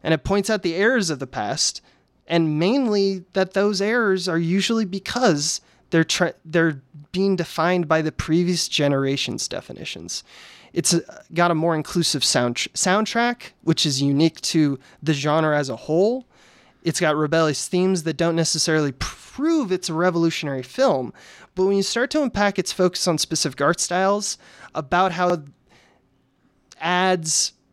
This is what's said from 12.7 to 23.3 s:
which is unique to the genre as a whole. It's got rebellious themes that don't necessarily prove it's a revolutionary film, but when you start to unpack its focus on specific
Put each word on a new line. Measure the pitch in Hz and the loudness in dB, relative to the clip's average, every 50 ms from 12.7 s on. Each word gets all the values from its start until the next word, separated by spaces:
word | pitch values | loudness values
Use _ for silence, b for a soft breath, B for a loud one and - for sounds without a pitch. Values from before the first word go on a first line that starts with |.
| _ - - 185 185 208 220 - - 233 240 240 240 - - - _ _ _ | _ -2 0 2 2 2 0 0 0 0 0 0 -2 -6 -12 -20 _ _ _
which | 156 160 - - | 0 0 2 0
is | 156 135 131 | 0 0 0
unique | 139 139 139 139 160 160 - - | 0 2 2 4 2 2 0 -2
to | - - - 160 151 143 139 127 B B B B | -8 -2 2 2 2 2 0 -4 B B B B
the | - 151 151 | -2 -2 -2
genre | 139 135 151 151 160 160 156 151 | 0 0 0 0 2 2 2 0
as | 147 143 131 | 0 -2 -4
a | 139 | -6
whole. | - - - 156 170 196 220 247 262 - b b b b b b b b b b b _ | -10 -4 -2 2 2 2 2 0 -4 -8 b b b b b b b b b b b _
It's | 165 156 - | -4 -2 0
got | 170 156 151 | 0 0 2
rebellious | 151 156 147 160 165 160 156 139 - - | 2 0 2 2 2 2 2 0 -4 -6
themes | - - 180 185 190 190 175 156 | -2 0 0 2 2 0 0 -2
that | 165 156 | -6 -2
don't | 143 165 170 165 | 0 0 0 2
necessarily | 165 160 156 - 156 - 170 156 156 151 143 127 | 0 0 0 0 -2 0 0 2 2 2 0 -2
prove | _ - - - - - - - - 277 330 330 311 254 185 | _ -10 -10 -10 -14 -20 -16 -8 -2 0 0 2 0 0 0
it's | 185 180 - - | -2 -4 -2 -4
a | 160 | -2
revolutionary | 160 175 185 170 170 165 165 165 - - 147 139 131 123 | 0 0 2 2 2 0 0 0 -2 -6 -4 -6 -6 -8
film, | - - - 269 254 156 131 123 110 B B B B B B B B B | -8 -2 2 2 2 2 0 -2 -6 B B B B B B B B B
but | - 185 | 0 2
when | 196 202 | 2 2
you | 196 196 | 2 0
start | - - 226 247 262 | 0 0 -2 -2 0
to | - 311 | 0 0
unpack | 294 240 - 202 208 202 196 - | 0 0 0 0 0 0 0 0
its | 175 - | -4 -4
focus | - - 180 180 180 - - | 0 2 2 2 2 0 0
on | 185 160 | 0 0
specific | 156 - - | 0 -2 -2